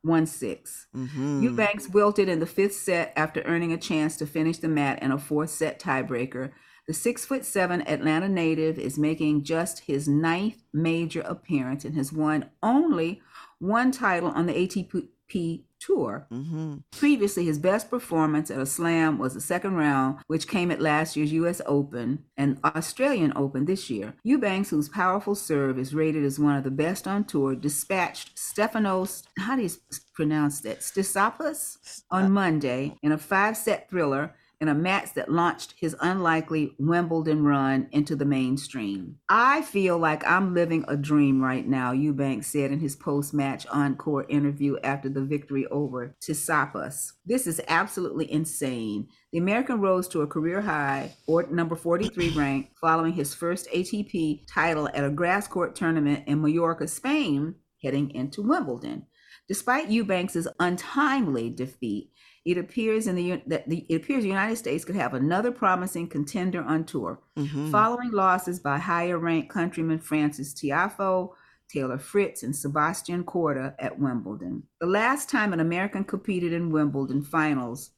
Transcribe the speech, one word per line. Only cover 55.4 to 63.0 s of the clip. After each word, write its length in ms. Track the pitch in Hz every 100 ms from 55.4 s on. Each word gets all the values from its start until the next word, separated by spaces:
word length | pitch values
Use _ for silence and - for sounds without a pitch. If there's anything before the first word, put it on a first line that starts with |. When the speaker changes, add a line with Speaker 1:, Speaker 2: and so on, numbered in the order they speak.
| 208
Speaker 1:
court 260 | 185 170
tournament 480 | - 170 165 143 143 -
in 120 | 147
Mallorca, 460 | 151 165 165 165 156
Spain, 680 | - 247 302 226 139 156 - _ _
heading 300 | 139 139 143
into 280 | 135 135 175
Wimbledon. 640 | 208 349 151 120 60 60 - _ - - _
Despite 420 | 202 - 262 311
Eubanks's 560 | 226 196 185 185 170 170 -
untimely 920 | 175 180 - 175 202 269 190 131 117
defeat, 600 | 127 123 - 117 101 - _ - _
it 120 | 170 175
appears 480 | 180 - 220 220